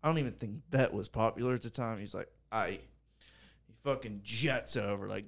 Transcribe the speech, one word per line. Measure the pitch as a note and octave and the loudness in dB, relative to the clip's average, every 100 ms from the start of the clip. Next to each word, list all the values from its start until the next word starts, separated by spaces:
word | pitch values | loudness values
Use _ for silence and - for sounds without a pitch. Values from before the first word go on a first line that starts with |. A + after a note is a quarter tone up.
I | D3+ | 2
don't | D#3+ | 2
even | C3 | 0
think | - A2+ G#2+ - | -2 -6 -6 0
Bet | C3+ C3 | 4 4
was | G2+ - | 2 -4
popular | - A2 - B2 | 2 2 4 0
at | B2+ | 0
the | A#2+ | -2
time. | - A#2 A2 | -4 -4 -4
He's | G2 | -6
like, | F#2 - _ _ | -8 -8 _ _
"I," | A2+ F#2 F#2+ - - _ _ - - - _ _ | 0 0 -2 -10 -20 _ _ -20 -20 -20 _ _
he | A2+ | -8
fucking | C#3+ C3 A#2 G#2 | -2 -2 -2 -10
jets | G2+ A2+ B2+ C3 - B2+ | -4 0 2 2 0 0
over, | G#2 G2+ G2 | 0 0 -2
like, | G2+ | -6